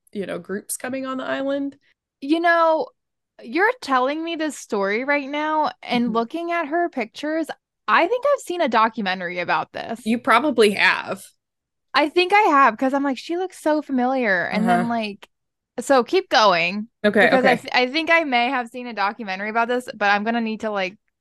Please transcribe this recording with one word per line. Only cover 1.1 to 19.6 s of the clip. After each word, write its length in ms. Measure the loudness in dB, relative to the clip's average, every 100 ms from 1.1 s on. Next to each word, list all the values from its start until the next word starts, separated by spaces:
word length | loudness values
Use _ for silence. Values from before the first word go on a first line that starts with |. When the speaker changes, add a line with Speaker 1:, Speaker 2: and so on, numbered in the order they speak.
| -8
Speaker 1:
the 60 |
island. 520 | -6 -4 -4 -4 -6 -10 _ _ _ _
Speaker 2:
You 180 | -2 2
know, 460 | 4 4 4 2 -2 _ _ _ _ -20
you're 280 | -6 0 0 0
telling 400 | -2 0 0 -2
me 120 | -6 -4
this 200 | -6 -6
story 480 | -6 -2 -2 -2
right 240 | -2 -2 -2
now, 440 | -4 -2 -2 -2 -6
and 240 | -4 -2 0
Speaker 1:
Mm-hmm. 80 |
Speaker 2:
looking 380 | -2 -4 -6 -4
at 160 | -4 -2
her 200 | -2 -2
pictures, 600 | -4 -8 -8 -4 -4 -6 -10 _ _ 0
I 180 | 2 2
think 180 | 0 0
I've 140 | -2
seen 200 | -2 -2
a 60 | 0
documentary 720 | 2 2 0 -4 -4 -4 -4
about 320 | -2 -2 -2
this. 280 | -8 -10 -6 -4
Speaker 1:
You 120 | -2
probably 520 | 2 2 2 2 2
have. 500 | 4 2 2 -4 -10 -12 _ _ _ _ _ _
Speaker 2:
I 160 | 0 2
think 240 | 2 4
I 80 | 4
have, 360 | 4 6 4 2
'cause 160 | -2
I'm 80 | 0
like, 160 | -2 -4
"She 180 | -6 -6
looks 220 | -6 -4
so 220 | 0 0
familiar." 600 | 0 0 0 0 0 0 0
And 200 | 0 2
then, 120 | 2
Speaker 1:
Uh-huh. 80 | 0
Speaker 2:
like, 400 | -4 -6 -10 -18 _ _ _ _ -10
so 220 | 2 2
keep 240 | 4 0 2
going. 580 | 4 6 4 0 -4 -10 _
Speaker 1:
Okay, 220 | 2 4 4
Speaker 2:
Because 180 | 4
I 80 | 4
Speaker 1:
okay. 100 | 2
Speaker 2:
th-, 120 | 0
I 120 | 0 0
think 200 | 0 2
I 140 | 2
may 240 | 2 0 0
have 200 | -2 -6
seen 180 | -10 -10
a 80 |
documentary 560 | -4 -4 -4 -8 -6 -4
about 180 | -2